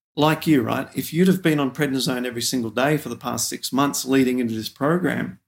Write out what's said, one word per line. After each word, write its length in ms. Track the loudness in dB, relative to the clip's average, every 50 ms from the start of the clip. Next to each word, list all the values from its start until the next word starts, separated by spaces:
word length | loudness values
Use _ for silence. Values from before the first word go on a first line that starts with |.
| _ _ _
like 320 | 2 2 2 2 2 2
you, 140 | 2 4 4 2
right, 240 | 0 -2 -4 -6 -6 -6
if 180 | -8 -6 -2 0
you'd 140 | 2 4
have 140 | 4 4 4 2
been 160 | 2 2 2
on 120 | 0 -2
prednisone 540 | -2 -2 -2 -2 0 -2 -2 -2 -2 -2 -4
every 160 | -6 -6 -4
single 300 | -4 -2 -2 -2 -4 -2
day 260 | -2 0 2 2 2
for 120 | 0 -2 -6
the 60 | -10
past 320 | -8 -8 -6 -4 -4 -4
six 240 | -6 -6 -8 -8 -2
months 340 | 0 2 2 2 0 -4 0
leading 340 | 2 4 4 4 4 2 0
into 160 | -2 -2 -4
this 140 | -6 -8 -8
program 720 | -6 -2 0 0 0 0 0 -2 -2 -2 -4 -6 -8 -14 _